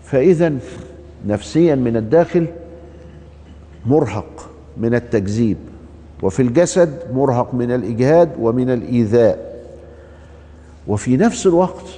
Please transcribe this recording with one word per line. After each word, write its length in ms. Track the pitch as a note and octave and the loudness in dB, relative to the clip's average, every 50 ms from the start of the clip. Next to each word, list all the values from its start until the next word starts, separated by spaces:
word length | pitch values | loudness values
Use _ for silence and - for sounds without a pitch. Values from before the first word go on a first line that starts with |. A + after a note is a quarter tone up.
| - | -8
فإذا 500 | - - C3 C3+ F#3 F3+ D#3 F3 E3 B2 B2+ - - - - - - - - - - - - - | 0 0 2 4 4 4 4 2 0 0 -4 -8 -12 -16 -18 -18 -20 -20 -20 -20 -20 -20 -10 -4
نفسيا 480 | G2 G#2 G2+ - - - D#3 E3+ E3+ C#3+ | -4 -4 -4 -4 -2 0 2 4 4 2
من 220 | C3 B2 A#2 A#2 | 2 0 0 -2
الداخل 500 | A2+ A2 G#2+ D3+ E3 E3+ E3 - F3 E3 D#3 - - - - - - - - - - - - - - - - - - - - - - - - - - - | -2 0 2 2 2 2 2 0 -2 -2 -2 -6 -14 -18 -20 -20 -20 -20 -20 -20 -20 -20 -20 -20 -20 -20 -20 -20 -20 -20 -20 -20 -20 -20 -20 -20 -10 -2
مرهق 640 | A2+ C#3 D#3 D3+ G#2+ F#2 G#2+ - - - - - - - - - - - | 0 2 2 2 0 -4 -8 -10 -10 -18 -20 -20 -20 -20 -20 -20 -20 -10
من 180 | - A2 A#2 A#2 | -6 -2 0 0
التكذيب، 640 | A#2+ A#2+ - - G#2+ F#2+ G2 G2+ A2+ A#2+ G#2+ F2+ - - - - - - - - - - - - - - | -2 -2 -2 -2 -2 -2 -2 -2 0 0 0 -2 -4 -8 -18 -20 -20 -20 -20 -20 -20 -20 -20 -14 -4 -4
وفي 180 | F#2+ - - | -4 0 0
الجسد 580 | C3 B2 A#2 D#3+ F3 E3+ - F#3 E3+ D#3 C#3+ B2+ - - B2+ | -2 2 2 2 2 2 2 2 2 2 0 -10 -12 -6 -2
مرهق 400 | C3 C#3 C3+ A#2+ B2 A#2+ - C3 | 0 0 0 0 0 -2 -2 -4
من 180 | B2 A#2+ A#2+ | -4 -2 -2
الإجهاد 580 | B2 B2+ - G#2 A#2 A2 B2+ C3+ D#3 E3+ E3+ D#3 - - | -2 -2 -2 -4 -2 0 2 4 6 4 4 2 0 -2
ومن 300 | A2+ A2+ A#2 B2+ B2+ B2+ | -2 0 0 0 0 0
الإيذاء، 800 | B2+ A#2+ - - B2 A#2+ A2+ G2+ A2 A#2+ A#2 G#2 - - - - - - - - - - - - - - - - - - - - - - - - - - - - - - - | -2 -2 -2 -2 0 0 2 2 4 4 4 4 2 0 -8 -14 -16 -18 -18 -20 -20 -20 -20 -20 -20 -20 -20 -20 -20 -20 -20 -20 -20 -20 -20 -20 -20 -20 -20 -20 -20 -16 -6
وفي 300 | - G#2 G#2 - B2 B2+ | -4 -4 -4 0 0 2
نفس 300 | C3+ G3+ A#3 A3+ - - | 2 2 0 0 2 0
الوقت 380 | F#3+ E3+ E3+ F#3 F3+ - - - - - | 2 4 4 2 0 -2 -12 -18 -18 -20